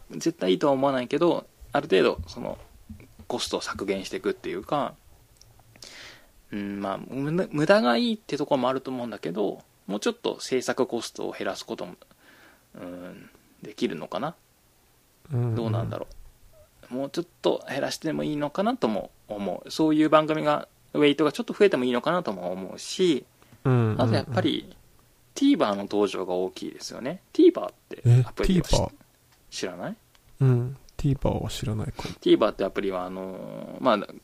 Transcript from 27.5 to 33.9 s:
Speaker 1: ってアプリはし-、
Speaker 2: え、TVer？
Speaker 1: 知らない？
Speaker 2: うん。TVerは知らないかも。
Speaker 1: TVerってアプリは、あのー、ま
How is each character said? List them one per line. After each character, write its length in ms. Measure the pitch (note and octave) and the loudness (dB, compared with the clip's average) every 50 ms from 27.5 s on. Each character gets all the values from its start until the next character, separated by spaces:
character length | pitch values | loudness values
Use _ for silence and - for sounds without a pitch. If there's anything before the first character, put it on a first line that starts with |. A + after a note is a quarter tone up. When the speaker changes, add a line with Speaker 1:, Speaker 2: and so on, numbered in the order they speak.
| - - G2+ - | 8 6 -2 -6
Speaker 1:
っ 40 | - _ _ - | -10 _ _ -16
て 140 | - - - A#2+ A#2+ B2+ B2 | -10 0 4 6 6 6 6
ア 80 | - - | 4 0
プ 100 | - G2+ | 0 2
リ 180 | - F#3+ F3 | 4 4 4
は 60 | - | 4
し-、 80 | - - | 4 2
Speaker 2:
え、 40 | - | 2
TVer？ 120 | - - - - - _ _ _ _ _ _ _ _ - | 2 0 -6 -12 -20 _ _ _ _ _ _ _ _ -16
Speaker 1:
知 160 | - - - | -12 -8 -8
ら 100 | F#2+ F2 | -8 -8
な 140 | E2+ G2+ D3 | -8 -8 -10
い？ 60 | A3 - _ _ _ _ _ - - - | -10 -10 _ _ _ _ _ -12 -4 2
Speaker 2:
う 40 | C#3 | 4
ん。 320 | C3 B2+ A#2+ A#2+ B2+ C3+ - - - _ | 4 4 4 0 -4 -8 -12 -16 -18 _
TVer 460 | - - C#3+ C3+ C3+ - A2 G2+ - - | -2 0 0 0 2 0 -2 -2 -2 -4
は 60 | G#2+ | -6
知 160 | - - - | -6 -6 -6
ら 100 | - G#2+ | -4 -4
な 100 | G#2+ G#2 | -4 -6
い 80 | - - | -6 -8
か 100 | - - | -10 -10
も。 120 | - - - | -12 -10 -2
Speaker 1:
TVer 300 | - F3 E3+ - A2+ G#2 | 2 4 4 6 4 2
っ 40 | - | 2
て 100 | - G2+ | 0 -4
ア 60 | F#2+ | -2
プ 120 | - - G2+ | -2 -2 -4
リ 80 | G2 | -2
は、 160 | F#2+ F2+ F2+ | -2 -4 -6
あ 40 | F#2 | -6
の 680 | F#2+ F#2+ F#2+ F#2 F#2 - G#2+ - - G#1+ - - - - | -8 -8 -8 -8 -10 -10 -12 -12 -12 -12 -12 -12 -8 -2
ー、 20 | - | 2
ま 100 | C3 | 2